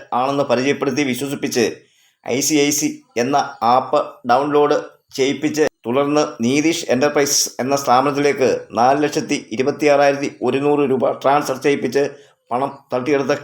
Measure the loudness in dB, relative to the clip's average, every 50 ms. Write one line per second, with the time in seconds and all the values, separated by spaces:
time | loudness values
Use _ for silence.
0 | -4 -4 -4 -2 -2 0 0 -2 0 0 0 0 2 0 0 0 -2 -2 -2 -2
1 | -2 -2 -2 -4 -6 -6 -6 -6 -6 -4 0 0 0 0 -2 -6 _ _ _ _
2 | _ _ _ _ -8 -6 -4 -2 -2 0 0 2 2 0 0 -2 -2 -4 -6 -8
3 | -14 _ -4 -4 -2 0 0 -2 -2 -4 -6 -2 0 2 2 2 2 0 0 -2
4 | -2 -2 -8 -8 -2 0 2 2 2 2 2 4 4 4 2 0 -2 -6 -14 _
5 | _ _ -4 -2 0 0 0 -2 -2 -2 0 0 0 0 -2 _ -6 -2 0 0
6 | 0 2 2 0 0 0 -2 -2 -2 0 2 2 2 0 0 -2 -2 0 0 2
7 | 2 2 2 2 0 2 2 0 -2 -2 -4 -4 -2 -2 -2 0 2 2 4 4
8 | 4 2 2 0 2 0 2 2 2 2 2 0 -2 -4 0 2 4 4 4 2
9 | 0 -2 -2 -4 -4 -2 -4 -4 -6 -6 -4 -4 -2 -2 -2 0 2 2 4 4
10 | 4 4 2 0 -2 -6 -6 -4 -2 -2 0 0 0 0 2 2 2 0 0 0
11 | 0 -2 -2 -2 0 2 2 2 0 -2 -4 -2 0 0 0 0 -2 -2 -2 0
12 | -2 -2 -4 -10 -20 _ _ _ _ -8 -6 -4 -4 -4 -6 -10 -12 -6 -6 -4
13 | -2 0 0 0 0 0 -2 -2